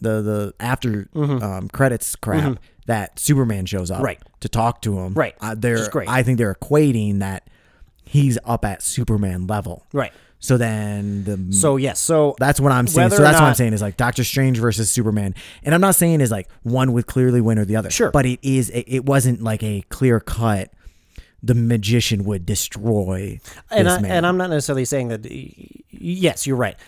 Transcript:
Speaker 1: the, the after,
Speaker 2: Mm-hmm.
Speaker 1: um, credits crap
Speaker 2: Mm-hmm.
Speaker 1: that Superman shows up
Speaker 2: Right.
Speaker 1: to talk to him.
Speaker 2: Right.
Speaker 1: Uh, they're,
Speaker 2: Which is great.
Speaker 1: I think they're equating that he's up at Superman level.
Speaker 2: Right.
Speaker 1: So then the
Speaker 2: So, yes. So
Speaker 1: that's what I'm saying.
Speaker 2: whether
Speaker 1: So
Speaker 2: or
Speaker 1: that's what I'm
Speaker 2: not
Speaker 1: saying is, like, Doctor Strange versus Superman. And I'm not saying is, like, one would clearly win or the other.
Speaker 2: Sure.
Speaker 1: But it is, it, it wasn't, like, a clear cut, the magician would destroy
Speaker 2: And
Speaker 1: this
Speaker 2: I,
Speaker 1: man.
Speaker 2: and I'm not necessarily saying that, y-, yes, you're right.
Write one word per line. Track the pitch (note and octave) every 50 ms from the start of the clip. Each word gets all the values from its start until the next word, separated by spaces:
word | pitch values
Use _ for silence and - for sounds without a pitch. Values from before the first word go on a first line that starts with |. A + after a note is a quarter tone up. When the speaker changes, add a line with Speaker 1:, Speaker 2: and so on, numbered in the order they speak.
Speaker 1:
the, | - A2+ A2 A2
the | G#2 G#2+ G#2+ G#2 G#2 G2+ - -
after, | A2 A#2+ C3 - - A#2+ G#2+ G#2 G2 - -
Speaker 2:
Mm-hmm. | D#3 D3 C#3+ C#3 B2 A2
Speaker 1:
um, | G2+ F#2+ F#2+ F2+ -
credits | - - C3+ C3 A#2+ A2 - - -
crap | - - A2+ G#2 D#3 D3+
Speaker 2:
Mm-hmm. | C#3 B2 - - _ _ - -
Speaker 1:
that | - A#2 G#2+ G2 - - -
Superman | - - D3 C3+ B2+ A2+ G#2+ G2 F#2
shows | F#2+ G#2 F#2+ F2+ E2+
up | F#2 F#2 C3+
Speaker 2:
Right. | A2+ - - - - _ -
Speaker 1:
to | - G#2
talk | - A#2 A2+ A#2 - - -
to | G#2+ G2 F#2
him. | F#2 F#2 G2
Speaker 2:
Right. | D#3 C3+ - - -
Speaker 1:
Uh, | G#2 G#2+ A2
they're, | A2 G#2 A#2+ A#2
Speaker 2:
Which | A2+ A2
is | G#2+
great. | - D3 F#2+ F2+
Speaker 1:
I | B2 C3 B2
think | B2+ B2+ A#2
they're | A#2 G2+ F#2+
equating | - - - C#3+ D3+ D#3 C#3+ A#2+ A2+ G#2 G#2 G2+ G2
that | F#2+ G2 F#2+ - - - _ _ _ _ _ - - - _ _ _
he's | - - D3 C#3+ C3+ A#2 A#2+ -
up | A#2+ A#2 A2 -
at | G#2 F#2+ - -
Superman | - - C3 A#2 - A2 G#2 G2+ F#2+ F2+ F2+ F#2
level. | F#2 G#2+ G#2 F#2+ F2 E2+ - _ _ -
Speaker 2:
Right. | C#3+ B2 - - - _ _ _ _ -
Speaker 1:
So | - C3
then | A#2+ A#2 A2+ A2 G#2+ G#2+ G#2 G#2 G2+ G2+ G#2 G2+ G2+ G2
the | G#2 G2+ F#2+ F#2+ F#2 G2
Speaker 2:
So, | - - D3+ C3+
yes. | C3 C3+ C3 - -
So | - - E3 D#3 D3+ C#3+ - -
Speaker 1:
that's | B2+ C#3 C#3+ -
what | C3 - B2+
I'm | B2 B2
saying. | - - - -
Speaker 2:
whether | - -
Speaker 1:
So | - D3
Speaker 2:
or |
Speaker 1:
that's | D3 D3+
what | E3 D#3
I'm | C#3
Speaker 2:
not | A#2 B2+
Speaker 1:
saying | B2 A2+ A2
is, | G2+ G#2
like, | G2+ F2+ -
Doctor | A#2+ B2 - - A#2+
Strange | - - C#3 C3+ C3 B2+ A2+
versus | A#2 A#2 G#2+ G#2+ A2+ G2+
Superman. | - B2+ A2 A2 G#2 G#2+ G2+ G2 F#2 - - - - - -
And | C#3+ D#3+
I'm | F3 F#3+
not | G3 F3+
saying | - F3 E3+ E3 D3+ C3+
is, | A2+
like, | A2+ G2+ F#2 - - - -
one | A2+ A#2+ B2+ B2+ C3 A#2
would | A#2+ A2+
clearly | - - C3 B2+ B2+ A#2+ B2 A2
win | A2+ A2 G#2+
or | G#2
the | F#2+ G#2+
other. | A2 G2 F#2
Speaker 2:
Sure. | - - A#3 -
Speaker 1:
But | - D3 C3
it | B2+ B2 - -
is, | C3+ C3 C3 A#2+ F#2
it, | - A#2+ A#2 -
it | B2+ C3 B2+
wasn't, | C#3 C#3 C#3 A#2+ B2+ A#2+ G#2+ A2+
like, | A2+ A2 G#2 A2
a | G#2+ G#2 G2 - -
clear | - - C3+ B2+ A#2 G#2+
cut, | - - - A2+ A2+ A2+ G#2 F#2+ F#2+ - _ _ - - - _ _ _ _ - - _ _ _ -
the | A2 A#2+
magician | A#2+ A#2 A#2 A#2+ A2 G2 G2+ A#2 A#2+ A2+ - A2+ G2+ G2
would | G#2 G#2 F#2 F2
destroy | G#2+ G#2+ - - - - G2 G#2 A#2 A2 G#2 F#2+ F#2 F#2 F#2 G2+ G2 - - - - - - - -
Speaker 2:
And | A3 G#3+ F#3
Speaker 1:
this | F3+ F3+
Speaker 2:
I, | F3+
Speaker 1:
man. | G3+ F#3+ F#3
Speaker 2:
and | E3+ E3
I'm | F3 F3+ F#3
not | F#3 F3+
necessarily | D#3+ D3 C3+ - C#3 C3 B2+
saying | - D3 C3+ B2 A#2
that, | A2+ G#2+ A2
y-, | B2 B2 C3 C3 - - - - - - - - _
yes, | - - - E3+ F3+ F#3 F3+ D#3 - - -
you're | C#3 C3+
right. | B2 A#2+ G2 - - -